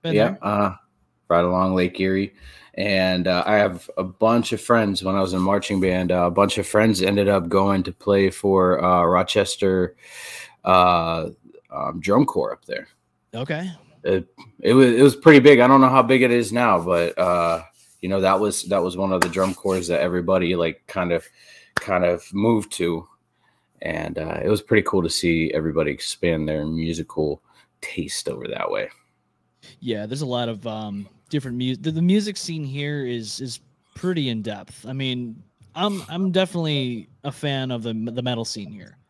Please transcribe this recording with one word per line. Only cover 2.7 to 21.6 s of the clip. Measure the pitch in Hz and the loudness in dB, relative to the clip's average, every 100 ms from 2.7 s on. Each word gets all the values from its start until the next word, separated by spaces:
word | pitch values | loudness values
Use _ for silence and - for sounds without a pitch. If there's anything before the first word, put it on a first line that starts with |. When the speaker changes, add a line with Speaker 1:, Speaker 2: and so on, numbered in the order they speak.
Speaker 2:
And, | - 101 95 92 90 90 | -8 -2 0 2 0 0
uh, | 90 95 | 0 2
I | 107 | 2
have | 104 87 - - | 2 -2 -8 -6
a | |
bunch | 92 - 110 120 - | -8 0 2 2 0
of | 113 | -6
friends | - 117 107 95 | 2 2 2 -2
when | 95 | -2
I | 98 | -2
was | 95 | 0
in | 92 | 0
marching | 95 101 - 98 | 0 0 -2 0
band, | 92 92 90 | 0 0 0
uh, | 90 87 | 0 0
a | |
bunch | 87 101 - | 2 2 0
of | 98 | 0
friends | 107 110 98 | 2 2 2
ended | 95 101 98 | 0 2 2
up | 98 85 | 2 2
going | 95 98 98 | 2 2 0
to | 92 | -2
play | - - 101 98 | -6 0 2 2
for, | - 101 95 92 90 | 0 0 2 2 2
uh, | 90 90 | 2 4
Rochester, | 85 90 90 107 95 - 98 92 90 - - - - - - _ | 4 2 2 0 -2 0 0 0 -2 -6 -20 -18 -16 -16 -20 _
uh, | 92 92 90 87 82 82 82 - - - _ | 2 4 6 2 0 -4 -6 -12 -20 -20 _
um, | 71 67 82 | -8 -8 -6
drum | 95 110 139 | 0 2 2
corps | - 58 | -2 -4
up | - | -8
there. | - - - _ _ _ _ | -10 -12 -12 _ _ _ _
Speaker 1:
Okay. | 113 135 156 185 165 _ _ | -10 -8 -8 -8 -14 _ _
Speaker 2:
It, | - 95 87 - - _ | -4 -2 -4 -20 -20 _
it | - | 4
was, | 127 127 | 6 6
it | 117 | 6
was | 139 - | 4 8
pretty | 165 147 | 8 10
big. | 131 131 | 10 8
I | 123 | 8
don't | 139 | 6
know | 131 | 6
how | 131 | 4
big | 117 131 | 4 4
it | 123 | 4
is | 120 110 | 2 0
now, | 117 120 90 | 0 2 2
but, | 85 87 85 - | 2 0 0 0
uh, | 90 87 85 82 82 _ _ _ | 0 2 0 -2 -8 _ _ _
you | 92 | -4
know, | 98 | 0
that | 95 95 | 2 2
was, | 104 - | 0 -4
that | 90 98 | -2 -2
was | 90 90 | -2 -2
one | 98 | -2
of | 92 | 0
the | 87 | -2
drum | 87 95 | 0 -2
corps | 90 98 92 85 | -2 -4 -4 -2
that | 82 | -2
everybody, | 87 90 85 95 87 90 | 0 -2 0 0 0 -2
like, | 82 80 - | -2 -6 -10
kind | 95 87 | -6 -2
of, | 82 - _ - - | -4 -6 _ -20 -20